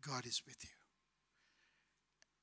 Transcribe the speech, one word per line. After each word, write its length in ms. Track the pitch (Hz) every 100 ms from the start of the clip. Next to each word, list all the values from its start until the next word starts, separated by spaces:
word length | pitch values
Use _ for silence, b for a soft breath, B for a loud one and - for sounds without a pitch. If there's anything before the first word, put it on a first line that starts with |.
God 240 | 143 123 120
is 200 | - -
with 180 | 127
you. 60 | - - - _ _ _ _ b b b b b b b _ _ - _